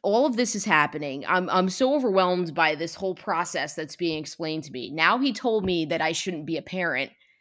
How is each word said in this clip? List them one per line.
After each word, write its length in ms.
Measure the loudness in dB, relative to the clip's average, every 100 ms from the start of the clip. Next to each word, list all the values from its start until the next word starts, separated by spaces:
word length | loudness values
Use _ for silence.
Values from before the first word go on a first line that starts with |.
all 240 | 0 2 2
of 80 | 2
this 180 | 0
is 100 | -2
happening. 600 | 2 4 4 0 -8 -6 0
I'm, 220 | 0 2
I'm 180 | 2 2
so 280 | 2 2 2
overwhelmed 580 | 2 4 4 2 0
by 220 | 2 2 2
this 180 | -4
whole 220 | -6 -6 -6
process 580 | -4 -2 -2 -4 -6
that's 220 | -6 -10 -4
being 240 | -4 -2
explained 440 | -6 -8 -6 -6 -6
to 60 |
me. 200 | -10 -8
Now 260 | 2 4 4
he 160 | 0
told 320 | -2 0 0 0
me 200 | 0 0
that 140 | 0
I 120 | -2
shouldn't 340 | -2 -4 -6 -4
be 120 | -6
a 40 |
parent. 500 | -6 -4 -2 -2 -4 -10 _ _